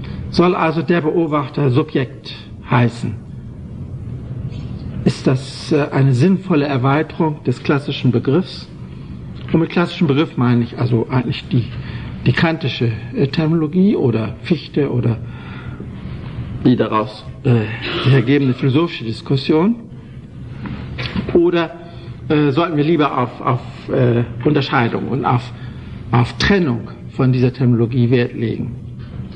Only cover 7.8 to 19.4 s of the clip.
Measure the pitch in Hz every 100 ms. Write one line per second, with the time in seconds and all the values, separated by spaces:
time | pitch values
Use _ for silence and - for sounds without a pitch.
7.8 | 135 135 127 117 131 156 190 - - -
8.8 | - - - - - - - 160 165 190
9.8 | 170 - 156 135 160 - 123 120 117 -
10.8 | 123 117 - 131 - - - 131 104 -
11.8 | - - - - - 127 165 160 131 -
12.8 | 113 101 - 254 139 - 156 165 151 180
13.8 | 196 - 127 110 107 - - 160 - 151
14.8 | 139 123 117 113 - - - - - -
15.8 | - - - - - - - - - 113
16.8 | 113 107 113 - - - 127 117 107 -
17.8 | - - 123 135 117 143 135 123 139 131
18.8 | 170 - 113 107 - 135